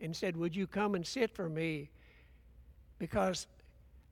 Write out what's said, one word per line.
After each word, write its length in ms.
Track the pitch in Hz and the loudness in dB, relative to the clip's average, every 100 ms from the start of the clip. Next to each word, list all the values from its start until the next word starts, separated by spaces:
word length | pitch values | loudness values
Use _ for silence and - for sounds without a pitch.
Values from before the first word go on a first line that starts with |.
and 140 | 160 160 | -6 -2
said, 200 | 196 165 | -2 0
"Would 200 | 170 175 | -2 0
you 100 | 190 | -2
come 300 | 202 208 190 | 0 2 0
and 100 | 165 | -2
sit 260 | 269 226 | 0 0
for 160 | - 170 | 0 -2
me? 420 | 156 165 151 147 - - - - - - - - - - - | 0 0 -2 -6 -16 -20 -20 -20 -20 -20 -20 -20 -20 -20 -8
Because 480 | 160 214 190 170 - - - - - - - | 0 4 4 2 -6 -16 -20 -20 -20 -20 -14